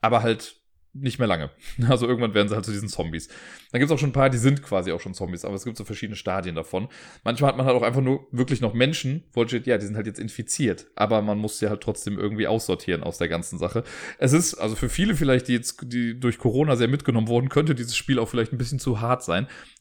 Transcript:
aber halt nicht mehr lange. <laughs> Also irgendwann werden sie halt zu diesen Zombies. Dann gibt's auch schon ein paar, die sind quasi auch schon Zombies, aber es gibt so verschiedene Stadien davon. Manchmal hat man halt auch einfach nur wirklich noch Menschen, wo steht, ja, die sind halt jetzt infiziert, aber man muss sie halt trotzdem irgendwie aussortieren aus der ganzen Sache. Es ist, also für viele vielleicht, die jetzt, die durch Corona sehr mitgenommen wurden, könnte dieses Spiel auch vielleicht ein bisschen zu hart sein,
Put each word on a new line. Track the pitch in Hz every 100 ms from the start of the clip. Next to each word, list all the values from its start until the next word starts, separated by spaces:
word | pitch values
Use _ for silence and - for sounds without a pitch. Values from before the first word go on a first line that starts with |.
aber | 110 117
halt | 113 110 - - _ _ _
nicht | 139 135 120
mehr | 113
lange. | 82 71 - - -
<laughs> | 120
Also | 123 120
irgendwann | 120 117
werden | 104 101
sie |
halt | 107
zu | 104
diesen | 101 104
Zombies. | - 82 80 - - - - -
Dann | 123
gibt's | 143
auch | 151
schon | 143
ein |
paar, | 139 135
die | 123
sind | 131 143
quasi | - 95 90
auch | 82
schon | 95
Zombies, | - 90 87
aber | -
es | 98
gibt | 123 113
so |
verschiedene | 101 104 107 107
Stadien | - 95 90 82
davon. | - 92 120 - - -
Manchmal | - 120 139
hat | 123
man | 131
halt | 123
auch |
einfach | 117 131
nur | 131 139 -
wirklich | 123 127 135
noch | 113
Menschen, | 117 139 165 131 156 -
wo | 120 113
steht, | 120 123
ja, | 107
die |
sind | 101 107
halt | 107
jetzt | 101
infiziert, | 113 - 110 - 120 85 - -
aber | 104 110
man | 104 104
muss | 107 -
sie | 104
halt | 104
trotzdem | - 101 104 95
irgendwie | 104 107 -
aussortieren | 113 - 90 - 85
aus | 85 -
der | 85
ganzen | 82 - 87
Sache. | 87 113 - - - -
Es | 127
ist, | 156 170
also | - 110
für | 110 123
viele | - 202
vielleicht, | 156 135 127 127
die |
jetzt, | 120 - -
die | 123 120 117 123
durch | 123 -
Corona | 120 127 151 120
sehr | 117
mitgenommen | 139 - 113 110
wurden, | 120 131
könnte | 143 151
dieses | 123 120
Spiel | - - 127
auch | 117
vielleicht | 123 110
ein | 123
bisschen | 120 135
zu | 131 110
hart | 117 127
sein, | - 87 139 - - -